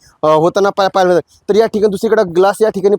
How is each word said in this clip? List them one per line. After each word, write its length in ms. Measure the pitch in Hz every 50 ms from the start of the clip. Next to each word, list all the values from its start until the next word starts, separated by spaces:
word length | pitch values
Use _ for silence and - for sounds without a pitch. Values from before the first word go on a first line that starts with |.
| _ _ _ _
अ, 40 | -
होताना 440 | 156 156 156 160 175 - - 202 196
पाय-, 180 | - - 196 185 -
पाहायला 180 | 196 185 180
मिळते. 260 | 180 165 - _ _ _ _ -
तर 80 | 196
या 100 | 208 226
ठिकाणी 240 | 214 - 214 196 214
दुसरीकडे 320 | 190 196 - 220 214 214
ग्लास 340 | 214 175 160 175 190 196 202 -
या 80 | 214 214
ठिकाणी 280 | - 196 175 202 208